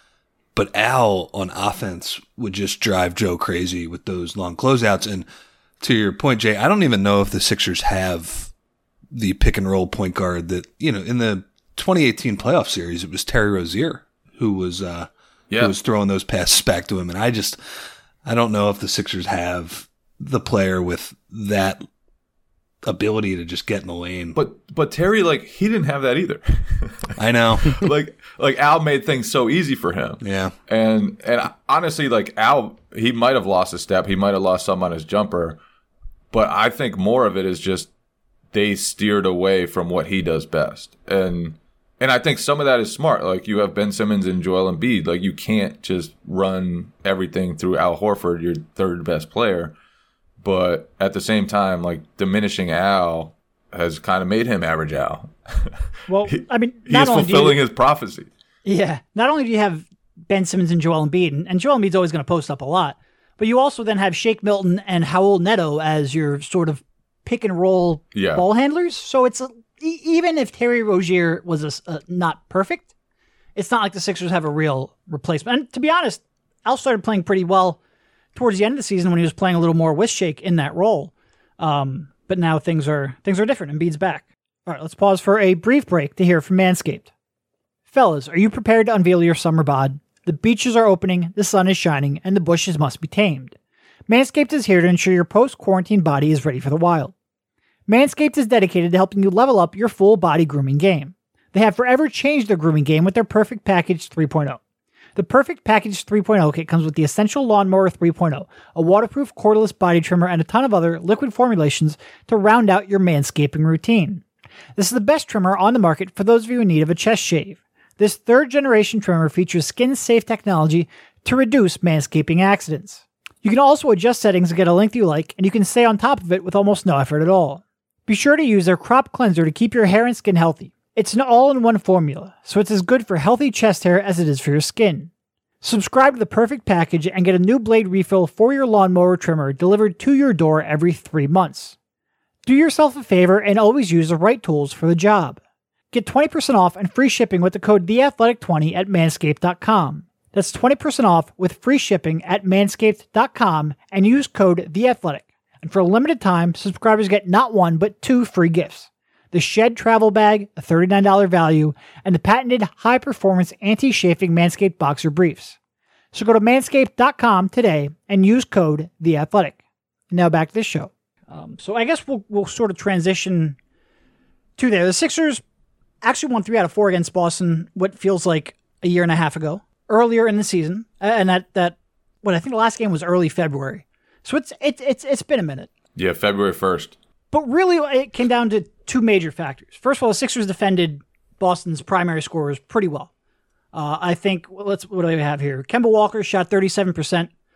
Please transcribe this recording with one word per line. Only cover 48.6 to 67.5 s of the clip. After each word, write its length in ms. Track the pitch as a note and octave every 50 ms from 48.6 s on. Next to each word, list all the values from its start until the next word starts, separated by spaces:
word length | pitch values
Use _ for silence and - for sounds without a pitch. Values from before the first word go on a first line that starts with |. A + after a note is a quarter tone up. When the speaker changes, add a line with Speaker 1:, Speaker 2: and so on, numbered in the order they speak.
| - _ -
Speaker 2:
third 260 | - F#2+ F2+ F2 F2
best 280 | D#2+ F2+ E2+ D#2 D#2 -
player. 440 | - A2 A#2 G#2+ F#2 F2 E2 D#2 D#2 _ _ _ _ _ _ _ _ _ _ _ _ _
But 480 | - G2+ F#2+ F#2 F2+ F2+ E2+ D#2+ - _ _ -
at 120 | F#2+ G2
the 80 | - G2
same 260 | - - A2 G#2 G2
time, 360 | G2 G#2 G2+ G2 F#2+ F#2 F2
like, 200 | F2 F2 E2+ - - _ _
diminishing 540 | - G2 F#2 F#2+ G#2 G#2 G2 - - F2+ E2+
Al 640 | E2 E2+ F#2+ G2+ G2 F#2 F2 E2+ E2 E2 D#2+ D#2+ _ _ _ _ _ _ _ -
has 260 | - F2 E2+ E2+ D2+ D#2
kinda 260 | - G#2 F#2 F#2+ F#2
made 220 | F2+ G#2 A2+ A#2
him 160 | B2 A2 F2+
average 300 | E2+ D#2+ D#2+ D#2+ D#2 D2+
Al. 380 | D2+ C#2 - - - - - - _ _ _
<laughs> 220 | - - - - - - - - - - - - -
Speaker 3:
Well, 160 | F#3+ G3+ G#3
Speaker 2:
He, 220 | G3 - - - -
Speaker 3:
I 80 | B3+
mean, 160 | A3+ A#3+ B3 - - -
Speaker 2:
he 60 | -
Speaker 3:
not 100 | A#3+ B3+
Speaker 2:
is 60 | C#4 B3+
Speaker 3:
only 140 | A#3 - -
do 40 | E3+
you 60 | -
Speaker 2:
fulfilling 240 | C#3+ D3 D3 C#3 C#3+
his 100 | C3+ A#2
prophecy. 600 | - - B2+ C#3 D3 - A#2 F#2+ - - - _ _ _ _ _ _ _ -
Speaker 3:
Yeah. 360 | G3 G3+ E3+ G3 D#3 D3+ B2 _ _ -
Not 140 | G#3 A#3+ C#4
only 160 | D#4 D4+ C4
do 60 | A3+
you 80 | A3+ G#3+
have 260 | G#3 G3 E3 D#3 F3 _ _ _ _ _ _
Ben 300 | E3 E3 - G3 F#3+ F#3
Simmons 240 | - - F#3+ F3 E3
and 100 | F3 E3
Joel 260 | D3+ E3+ E3 D#3 D3+
Embiid, 260 | D3 D#3 F3+ F3+ D#3
and, 140 | C#3+ D3 F3+
and 140 | F#3 F#3 F3+
Joel 160 | - C#4+ C#4
Embiid's 180 | A#3+ G3+ G3 E3
always 180 | F#3 F3+ E3
gonna 120 | D#3 D#3 C3
post 260 | - F3 D#3+ C#3 -
up 120 | C#3 B2+
a 20 | C3
lot, 320 | C3+ E3+ F#3 E3 C#3 - _ _ _ _ _ _ _ _
but 100 | - G#3+
you 120 | A3 A#3+ B3+
also 260 | C4+ C#4+ - - A3+
then 140 | A3 G#3+ F#3+
have 180 | G3 F#3 E3+
Shake 260 | - - A3+ G#3+ A3
Milton 360 | G3 G#3 G3+ G3 F#3+ F3 F3 G3+ -
and 180 | G3 F3+ E3+ D#3+
Raul 340 | C#3 E3 F#3 G3 G3+ G3+ F3
Neto 420 | E3+ G3 A3+ G3 E3 D3+ D3 D#3
as 340 | D#3 D#3 D#3 D3+ C#3+ C3 C#3
your 260 | D#3+ D3+ C#3+ C#3+ C#3+
sort 300 | D3 - - F3+ E3 D#3+
of 120 | D3 - _ _ _ _ _ _ _ _ -
pick 180 | - A#3+ A3+ -
and 160 | G3+